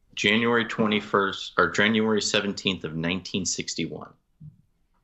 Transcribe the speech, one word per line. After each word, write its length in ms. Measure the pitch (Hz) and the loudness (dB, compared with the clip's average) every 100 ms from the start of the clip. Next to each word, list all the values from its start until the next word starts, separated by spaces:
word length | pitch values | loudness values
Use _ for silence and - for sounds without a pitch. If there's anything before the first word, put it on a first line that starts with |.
| _ - | _ 0
January 460 | 104 110 117 117 110 | 2 4 4 2 0
twenty-first, 880 | - 110 107 - 104 98 92 - - | 0 0 0 2 2 2 -2 -4 0
or 140 | 110 | 2
January 500 | - 104 113 110 107 | 4 2 4 2 0
seventeenth 640 | - 107 101 98 101 92 | 2 0 0 -2 -2 -4
of 100 | 80 | -4
nineteen 520 | 80 85 92 90 104 87 | -4 -2 -4 -4 -6 -4
sixty-one. 640 | - - - 82 - - - _ _ 151 - _ _ _ _ | -4 -6 -6 -6 -8 -14 -18 _ _ -20 -20 _ _ _ _